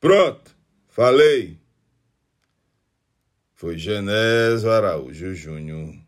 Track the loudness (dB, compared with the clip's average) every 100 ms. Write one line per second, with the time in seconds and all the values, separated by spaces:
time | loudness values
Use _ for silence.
0 | 4 4 4 0 _ _ _ _ _ 0
1 | 4 6 6 4 -4 -14 _ _ _ _
2 | _ _ _ _ _ _ _ _ _ _
3 | _ _ _ _ _ _ -12 -10 -6 -6
4 | -4 -2 0 2 0 0 0 0 0 -4
5 | -8 -12 -12 -12 -14 -14 -12 -12 -14 -18